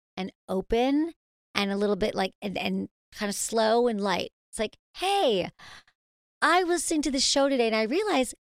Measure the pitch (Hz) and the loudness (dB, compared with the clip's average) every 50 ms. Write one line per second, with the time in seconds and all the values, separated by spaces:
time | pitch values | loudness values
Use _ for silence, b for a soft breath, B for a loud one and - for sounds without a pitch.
0 | _ _ _ - 185 196 - _ _ - 185 190 180 - 226 233 254 269 285 302 | _ _ _ -10 -10 -10 -10 _ _ -6 -4 -4 -2 0 0 2 2 2 2 2
1 | 320 339 - _ _ _ _ _ _ _ - 202 202 196 196 202 208 202 208 175 | 0 -2 -6 _ _ _ _ _ _ _ -2 -2 -2 0 0 0 0 0 0 0
2 | 214 - - 202 190 190 - _ - 202 180 - - 196 190 190 196 - _ _ | 0 -2 -2 -2 -4 -4 -6 _ -10 -8 -6 -4 -4 -4 -4 -4 -6 -8 _ _
3 | _ _ - - 214 202 196 - - - 220 226 220 220 226 240 240 240 220 202 | _ _ -8 -6 -6 -6 -4 -6 -6 -2 0 2 2 4 4 4 2 2 0 -2
4 | 202 196 - - - - - _ _ _ - - 214 - - _ _ _ _ - | -2 -2 -2 -2 -4 -8 -12 _ _ _ -6 -6 -6 -6 -6 _ _ _ _ -6
5 | 349 392 403 403 370 262 208 180 165 151 - B B B B B B B B _ | -2 0 2 2 2 2 2 2 -2 -4 -8 B B B B B B B B _
6 | _ _ _ _ _ _ _ _ - 294 339 370 370 330 349 330 - - 339 302 | _ _ _ _ _ _ _ _ 2 4 4 4 4 2 0 0 0 -2 -2 0
7 | 285 311 254 277 - - - 277 277 285 277 247 233 226 220 220 220 214 277 381 | 0 0 0 0 0 2 2 2 2 2 2 2 2 2 2 0 0 0 0 0
8 | 427 415 339 262 254 - - - | 0 0 0 0 0 -2 -6 -14